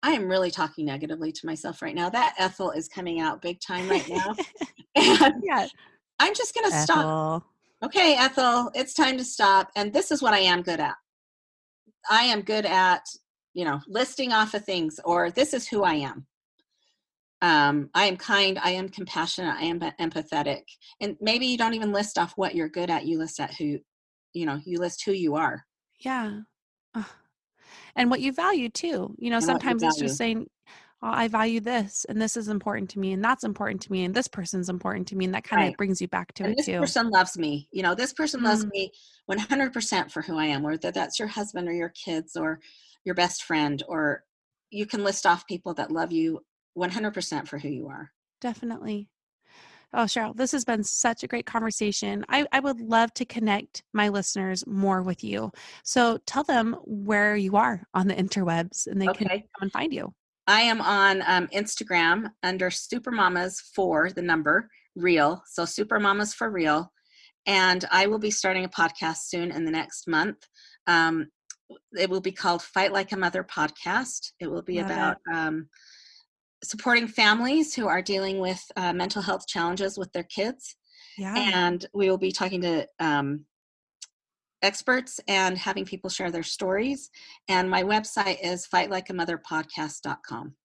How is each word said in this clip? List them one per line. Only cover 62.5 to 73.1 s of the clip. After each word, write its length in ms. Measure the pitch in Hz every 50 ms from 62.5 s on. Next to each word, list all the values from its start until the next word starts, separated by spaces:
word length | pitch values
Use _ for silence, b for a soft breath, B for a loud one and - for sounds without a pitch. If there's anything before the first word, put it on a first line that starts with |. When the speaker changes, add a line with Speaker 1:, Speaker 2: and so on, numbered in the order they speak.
| 185 190 185 185
Speaker 1:
Supermamas 880 | 180 - - - - 247 226 262 240 226 196 185 180 175 180 185 185 - - - _
for 360 | - 190 180 165 151 156 180 190
the 100 | 185 175
number 480 | 175 165 160 156 147 156 190 226 b b b b b b
real. 480 | - 170 180 175 160 147 147 165 185 -
So 180 | - - - 170
Supermamas 680 | 165 - - 208 214 233 214 208 202 196 202 208 208 -
for 120 | - 240 226
real. 420 | 214 185 165 156 147 156 170 180 _ b b b b b b b b _ _
And 380 | - 202 190 185 185 180 185 180 -
I 160 | - 185 190
will 140 | 202 214 214
be 100 | 214 214
starting 340 | 208 - - 190 185 185 185
a 40 | 185
podcast 540 | - - 165 165 165 - - 160 160 - - -
soon 220 | - 175 170 175
in 140 | - - 165
the 80 | 160 160
next 340 | 160 160 - - - -
month. 400 | - 165 156 165 208 214 _ - _ b b b b b b b
Um, 460 | - 175 170 165 165 165 160 156 156 _ _ _ _ - _ _ _ - - _ _ - 196
it 100 | 180 190
will 120 | 180 190
be 100 | 185 185 190
called 300 | - - 190 175 170 -
Fight 300 | - _ 196 190 196 -
Like 180 | 196 190 196